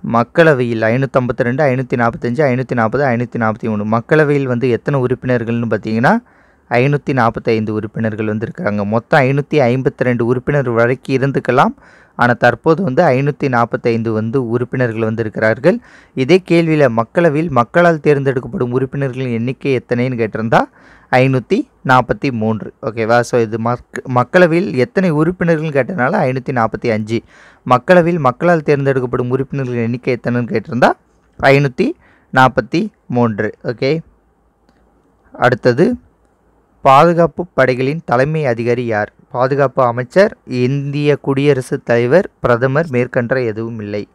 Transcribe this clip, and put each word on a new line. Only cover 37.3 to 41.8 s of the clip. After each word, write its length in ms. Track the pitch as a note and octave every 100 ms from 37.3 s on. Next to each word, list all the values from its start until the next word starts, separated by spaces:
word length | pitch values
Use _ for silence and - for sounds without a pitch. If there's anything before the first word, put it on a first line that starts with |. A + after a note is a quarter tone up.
| - F3+
படைகளின் 480 | - C3 B2 C3 D#3+ -
தலைமை 400 | A#2+ C3+ D#3+ C#3+
அதிகாரி 400 | A#2 A#2 A#2+ A#2+
யார்? 280 | G#2+ G#2 _ _
பாதுகாப்பு 520 | A#2+ B2+ C#3 C3+ C3
அமைச்சர், 540 | B2+ A#2 B2 - G3 - -
இந்திய 680 | B2+ B2 C#3+ C#3 C#3+ D3 C#3
குடியரசுத் 720 | - C3+ C#3+ C3+ B2+ C3+